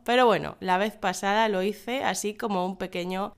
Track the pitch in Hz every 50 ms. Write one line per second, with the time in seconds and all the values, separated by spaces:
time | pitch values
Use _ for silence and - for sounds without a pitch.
0 | - - 240 254 254 233 196 160 147 151 - - 190 185 180 185 202 220 - -
1 | - 190 185 - - 196 202 220 226 220 202 185 185 208 208 - - 233 240 269
2 | 294 - 185 - - 208 208 - - 220 202 180 180 185 190 - 190 185 - 185
3 | 175 180 185 190 202 - -